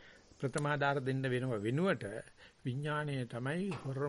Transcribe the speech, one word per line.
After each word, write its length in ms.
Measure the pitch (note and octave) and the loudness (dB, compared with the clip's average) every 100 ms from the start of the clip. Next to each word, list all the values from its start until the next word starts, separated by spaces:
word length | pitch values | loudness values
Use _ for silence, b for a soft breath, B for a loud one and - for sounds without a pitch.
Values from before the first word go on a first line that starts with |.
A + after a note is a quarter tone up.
| B B B | B B B
ප්‍රථමාධාර 640 | - C#3 D#3 D3 D3 C#3+ C#3 | -6 -2 0 0 2 4 2
දෙන්න 240 | B2+ C3 | 2 2
වෙනව 300 | C3 B2 C3 A2 | 2 2 2 0
වෙනුවට 460 | G#2 C3+ F#3+ C#3 G#2 A2 - - B B | 2 2 4 2 -2 -8 -10 -16 B B
විඥාණය 560 | C3+ B2 D3 D3+ D3 C3+ | -4 -2 0 -2 0 -2
තමයි 420 | A#2 A#2+ B2+ E3+ G3 C#3 | -2 -4 -2 -2 -2 -4
හොර 240 | C3+ C3 | -4 -2